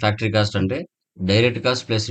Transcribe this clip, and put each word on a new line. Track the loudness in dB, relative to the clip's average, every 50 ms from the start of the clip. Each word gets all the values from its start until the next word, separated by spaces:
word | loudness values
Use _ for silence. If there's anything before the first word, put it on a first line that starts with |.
ఫ్యాక్టరీ | 0 0 0 0 -2 0 2
కాస్ట్ | 2 0 2 0 -2
అంటే | -2 0 -2 -4 -8 -10 _ _ _ _ _ -6 0 2
డైరెక్ట్ | 4 4 4 2 0 0 -2
కాస్ట్ | -2 -2 -2 -2
ప్లస్ | -2 -2 -2 0 0